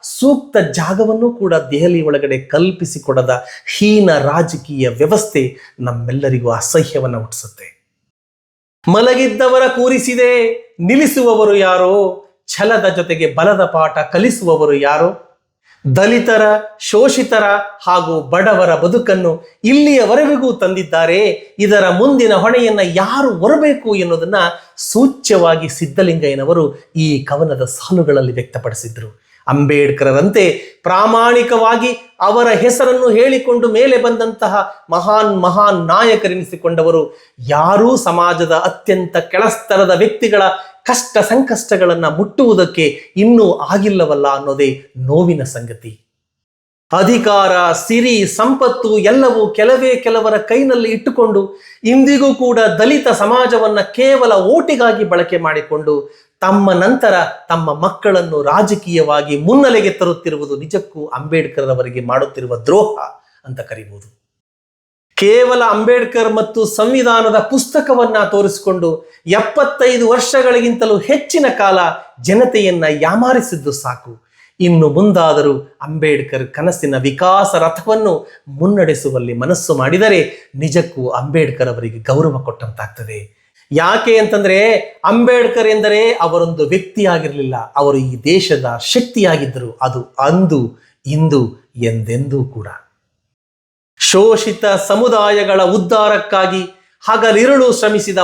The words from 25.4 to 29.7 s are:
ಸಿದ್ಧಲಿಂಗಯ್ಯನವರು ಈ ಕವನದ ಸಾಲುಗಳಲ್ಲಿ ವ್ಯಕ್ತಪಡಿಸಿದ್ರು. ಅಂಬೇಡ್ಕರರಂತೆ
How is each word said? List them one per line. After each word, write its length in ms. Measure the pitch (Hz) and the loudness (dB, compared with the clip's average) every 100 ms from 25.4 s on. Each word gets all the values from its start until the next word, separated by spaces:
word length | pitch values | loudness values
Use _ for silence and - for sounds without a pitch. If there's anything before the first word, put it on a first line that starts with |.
| 170 160 156 | 2 0 -4
ಸಿದ್ಧಲಿಂಗಯ್ಯನವರು 1200 | - 151 135 185 165 143 135 139 170 147 - _ 165 | -8 -6 0 0 0 -2 -2 0 0 0 -4 _ -4
ಈ 280 | 156 143 | -2 -2
ಕವನದ 420 | 135 143 160 131 127 | -2 -2 -2 -2 -6
ಸಾಲುಗಳಲ್ಲಿ 680 | - - 185 151 139 127 | -8 -4 0 2 0 0
ವ್ಯಕ್ತಪಡಿಸಿದ್ರು. 920 | 120 120 127 117 113 117 113 110 _ _ _ - | -6 -8 -10 -10 -10 -14 -16 -18 _ _ _ -4
ಅಂಬೇಡ್ಕರರಂತೆ 960 | 143 143 | 0 2